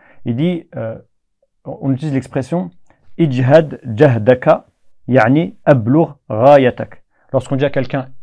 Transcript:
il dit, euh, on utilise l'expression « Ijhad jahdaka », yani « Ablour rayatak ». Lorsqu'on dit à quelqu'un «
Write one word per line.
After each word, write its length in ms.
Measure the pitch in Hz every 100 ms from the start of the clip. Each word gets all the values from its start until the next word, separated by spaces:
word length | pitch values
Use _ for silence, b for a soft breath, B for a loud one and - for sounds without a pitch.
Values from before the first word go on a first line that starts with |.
| b b
il 120 | 131 120
dit, 320 | 175 170 - 120
euh, 200 | 113 - _ _ _ _ _ _
on 280 | 139 - 135
utilise 220 | 127 156
l'expression « 560 | 135 - 139 - 170 180 - - _ - -
Ijhad 640 | 160 127 127 156 151 -
jahdaka », 840 | 127 107 147 113 110 127 156 - _ _ _ _ -
yani « 500 | 123 110 147 185 -
Ablour 540 | - 127 107 151 156 - -
rayatak ». 760 | 110 135 143 123 - 107 - _ _ _
Lorsqu'on 240 | 131 - 135
dit 80 |
à 60 | 139
quelqu'un « 420 | 139 127 139 131 -